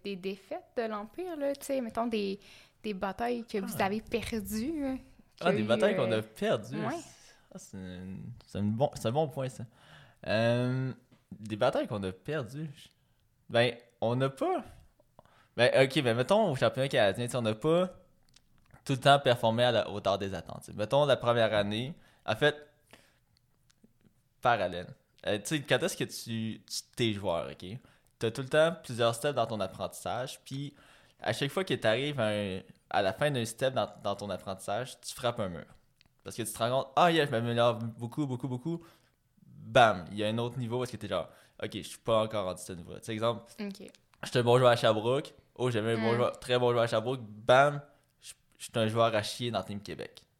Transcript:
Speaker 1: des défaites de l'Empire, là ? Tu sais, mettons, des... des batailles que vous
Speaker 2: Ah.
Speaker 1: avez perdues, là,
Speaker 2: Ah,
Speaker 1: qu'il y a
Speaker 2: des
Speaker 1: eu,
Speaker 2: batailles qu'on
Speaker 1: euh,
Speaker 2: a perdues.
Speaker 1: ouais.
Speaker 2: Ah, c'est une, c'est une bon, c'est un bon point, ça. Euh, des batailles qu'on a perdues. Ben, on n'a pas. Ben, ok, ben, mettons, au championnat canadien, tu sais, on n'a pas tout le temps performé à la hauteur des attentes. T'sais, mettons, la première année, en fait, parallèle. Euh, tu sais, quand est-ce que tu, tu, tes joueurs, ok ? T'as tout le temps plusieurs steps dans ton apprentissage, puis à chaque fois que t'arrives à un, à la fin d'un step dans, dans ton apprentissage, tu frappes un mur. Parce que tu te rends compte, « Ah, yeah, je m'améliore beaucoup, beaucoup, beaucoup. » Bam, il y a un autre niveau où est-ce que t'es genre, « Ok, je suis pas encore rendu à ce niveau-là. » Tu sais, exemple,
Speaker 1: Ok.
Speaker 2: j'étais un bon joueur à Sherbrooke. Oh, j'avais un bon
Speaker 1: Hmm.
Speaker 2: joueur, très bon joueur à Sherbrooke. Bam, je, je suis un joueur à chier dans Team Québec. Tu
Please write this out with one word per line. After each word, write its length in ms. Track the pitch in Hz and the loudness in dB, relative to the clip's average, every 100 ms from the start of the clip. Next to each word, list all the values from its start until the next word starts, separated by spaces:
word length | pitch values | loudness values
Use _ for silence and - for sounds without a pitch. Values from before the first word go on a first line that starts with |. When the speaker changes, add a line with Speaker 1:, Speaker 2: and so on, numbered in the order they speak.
Speaker 1:
des 120 | 202 196 | -8 -6
défaites 500 | 190 196 - 330 - - | -6 -8 -10 -12 -8 -6
de 60 | 226 | -4
l'Empire, 500 | 208 214 - 359 320 | -6 -10 -10 -8 -4
là ? 160 | 277 277 | -4 -4
Tu 120 | - | -4
sais, 140 | 269 | -4
mettons, 260 | 233 233 240 | -2 -2 -2
des... 320 | 220 202 196 - - - _ | 0 -2 -6 -12 -20 -20 _
des 140 | 214 190 | -8 -4
batailles 480 | 196 190 240 240 226 | -6 -4 -4 -4 -4
que 140 | 214 | -6
vous 160 | 190 170 | -4 -2
Speaker 2:
Ah. 80 | 196 | 0
Speaker 1:
avez 160 | 214 | -2
perdues, 800 | - 226 - 226 196 214 254 320 | -4 -4 -4 -6 -4 -4 -2 -2
là, 140 | 269 262 - - - - | -4 -6 -10 -20 -20 -4
Speaker 2:
Ah, 20 | |
Speaker 1:
qu'il 20 | 175 | 0
y 40 | |
a 20 | 202 | 2
Speaker 2:
des 40 | |
Speaker 1:
eu, 20 | 214 | 2
Speaker 2:
batailles 280 | 214 196 185 | 4 4 4
qu'on 160 | 113 | 2
Speaker 1:
euh, 60 | 110 | 0
Speaker 2:
a 40 | |
perdues. 540 | 107 - 208 135 104 139 | -2 -4 0 0 -2 -4
Speaker 1:
ouais. 120 | 214 339 - - - - _ | -4 -6 -10 -20 -20 -20 _
Speaker 2:
Ah, 60 | 185 | -20
c'est 180 | - 98 | -16 -12
une, 460 | 92 90 92 95 120 120 - | -12 -10 -10 -12 -12 -16 -10
c'est 100 | - | -2
une 140 | 104 | 0
bon, 180 | 110 143 - | 2 0 0
c'est 120 | 113 | -2
un 40 | |
bon 160 | 117 135 | 0 0
point, 220 | 139 131 | -2 -8
ça. 160 | - 113 _ - - - - - | -8 -16 _ -20 -20 -20 -12 -2
Euh, 680 | 107 117 120 123 127 131 - _ _ - | 2 4 2 2 -2 -4 -6 _ _ -20
des 240 | - 107 104 | -14 -8 0
batailles 300 | 123 269 277 | 2 2 -2
qu'on 140 | 107 | -4
a 100 | 95 | -4
perdues. 560 | 92 - 151 110 139 160 - - _ _ _ _ _ - | -6 -6 -6 -6 -8 -10 -12 -20 _ _ _ _ _ -2
Ben, 240 | 117 120 - - - | 2 2 0 -12 -4
on 140 | 113 123 | 0 2
n'a 140 | 135 | 0
pas. 340 | - 330 359 - - - _ _ _ - _ _ - | 0 0 0 -4 -18 -20 _ _ _ -20 _ _ 2
Ben, 140 | 120 123 135 | 4 6 4
ok, 160 | 151 | 4
ben, 160 | 127 113 | 2 2
mettons, 320 | 131 202 208 | 4 4 4
au 60 | 127 | 4
championnat 320 | 117 131 135 | 2 2 0
canadien, 380 | 135 104 98 120 | 4 4 2 -2
tu 60 | |
sais, 40 | 131 | 0
on 60 | |
n'a 100 | 113 | 0
pas 380 | 110 156 170 185 - _ _ _ _ _ _ _ - | 0 2 2 2 -4 _ _ _ _ _ _ _ -12
tout 100 | - | -4
le 60 | 135 | 2
temps 200 | 139 143 | 6 6
performé 440 | 139 117 113 113 | 6 4 4 4
à 80 | 123 | 4
la 180 | 113 - | 4 0
hauteur 260 | 101 98 98 | -2 0 0
des 160 | 98 | -2
attentes. 300 | 92 - - | -6 -10 -14
T'sais, 100 | - | -10
mettons, 320 | - 107 139 147 | -6 0 2 4
la 120 | 123 | 2
première 360 | 120 120 110 | 4 4 4
année, 400 | 104 101 107 131 - - _ - | 4 0 -2 -4 -10 -20 _ -4
en 100 | 110 | 2
fait, 200 | 147 - - _ _ - _ _ _ _ _ _ _ _ _ _ _ _ _ _ | 2 2 -10 _ _ -20 _ _ _ _ _ _ _ _ _ _ _ _ _ _
parallèle. 460 | 123 117 92 87 92 - _ _ - | 2 2 0 -4 -10 -16 _ _ -2
Euh, 100 | 104 | -2
tu 180 | 208 156 | -2 -4
sais, 40 | |
quand 200 | 127 131 | 0 0
est-ce 140 | 175 - | 0 -4
que 60 | 123 | -6
tu, 560 | - - 113 110 - - | -8 -8 -6 -6 -8 -10
tu, 160 | - - - | -12 -10 -2
tes 180 | 117 | -2
joueurs, 360 | 101 98 85 65 | -2 -2 -2 -4
ok ? 260 | - 90 120 - _ _ - | -10 -14 -14 -18 _ _ -4
T'as 120 | 113 | -4
tout 100 | 113 | -4
le 80 | 131 | -2
temps 240 | 151 160 175 | 2 2 0
plusieurs 300 | - 117 117 117 | -8 0 0 2
steps 200 | 147 127 | -2 0
dans 100 | 113 | -2
ton 140 | 110 | -2
apprentissage, 800 | 95 - 90 - 90 107 131 - - | -6 -6 -10 -8 -6 -6 -6 -12 -12
puis 280 | 135 143 - - - _ _ | -10 -10 -14 -20 -20 _ _
à 120 | - | -6
chaque 180 | 117 143 | -2 -2
fois 120 | 196 | -2
que 100 | 190 | -2
t'arrives 460 | 127 110 117 143 143 | 0 2 2 0 -2
à 100 | 107 | 0
un, 300 | 104 101 92 - - - | 0 -4 -6 -10 -20 -4
à 120 | 98 | 0
la 120 | 95 | 0
fin 160 | - 147 | 0 0
d'un 140 | 135 113 | 0 -4
step 280 | - 135 | -2 -2
dans, 160 | 123 101 - | 0 -4 -4
dans 120 | 104 101 | -4 -4
ton 140 | 104 | -6
apprentissage, 720 | 92 - 95 - 101 127 - | -8 -8 -8 -4 -6 -6 -12
tu 120 | - | -14
frappes 260 | - 120 117 | -4 -4 -2
un 100 | 98 | -6
mur. 160 | 82 - - _ _ _ _ | -6 -14 -20 _ _ _ _
Parce 120 | - - | -14 -8
que 80 | |
tu 80 | 110 | -6
te 60 | - | -2
rends 120 | 117 131 | 0 0
compte, « 100 | - - | 0 4
Ah, 160 | 170 | 4
yeah, 140 | 165 143 | 4 2
je 60 | |
m'améliore 440 | 113 120 117 120 110 | 0 0 4 4 2
beaucoup, 500 | 113 110 117 131 143 | -4 -8 -10 -4 -4
beaucoup, 200 | 123 135 | -4 -6
beaucoup. » 360 | 123 165 170 - _ _ _ _ _ - | -6 -6 -8 -10 _ _ _ _ _ -20
Bam, 600 | 123 104 120 113 95 85 | -20 2 6 6 6 -4
il 60 | 101 | -2
y 60 | |
a 40 | 107 | -2
un 100 | 113 | 0
autre 200 | 120 131 | -4 -4
niveau 220 | 117 123 | -4 -4
où 40 | |
est-ce 80 | 123 | -4
que 60 | 104 | -6
t'es 100 | 101 | -4
genre, « 220 | 92 - - _ - | -4 -4 -12 _ -10
Ok, 80 | 107 104 | -8 -8
je 60 | |
suis 160 | 82 - | -10 -8
pas 240 | - 110 | 0 2
encore 220 | 110 110 92 | 2 -2 -4
rendu 160 | 87 | -6
à 20 | |
ce 100 | - | -10
niveau-là. » 260 | 87 87 - | -14 -14 -14
Tu 40 | - | -8
sais, 80 | |
exemple, 280 | 110 117 107 - - | -2 -2 -2 -8 -12
Speaker 1:
Ok. 300 | 202 - 190 - _ - | -12 -12 -18 -20 _ -14
Speaker 2:
j'étais 160 | - 135 | -4 0
un 40 | |
bon 140 | 120 123 | 6 8
joueur 140 | 127 | 8
à 40 | 117 | 6
Sherbrooke. 580 | 120 107 113 135 - - _ - | 4 4 2 -2 -4 -16 _ -4
Oh, 140 | 123 | -2
j'avais 240 | 113 110 | 0 0
un 40 | 113 | 0
bon 160 | 110 | 0
Speaker 1:
Hmm. 20 | 117 | 2
Speaker 2:
joueur, 240 | 123 - | 0 -2
très 180 | - 123 | 0 2
bon 140 | 123 | 4
joueur 120 | 120 | 4
à 40 | 117 | 2
Sherbrooke. 340 | 113 113 131 | 2 0 -6
Bam, 600 | 107 104 117 127 143 143 - _ _ _ | -8 -6 6 6 6 2 -10 _ _ _
je, 120 | - - _ - | -20 -20 _ -18
je 60 | |
suis 80 | - 120 | -6 -2
un 120 | 110 | 0
joueur 260 | 113 113 | 4 4
à 80 | 107 | 2
chier 300 | 107 - 120 | -2 -4 -4
dans 100 | 107 | -4
Team 180 | 92 101 | -6 -10
Québec. 400 | 95 78 - - | -10 -10 -12 -16
Tu 40 | _ | _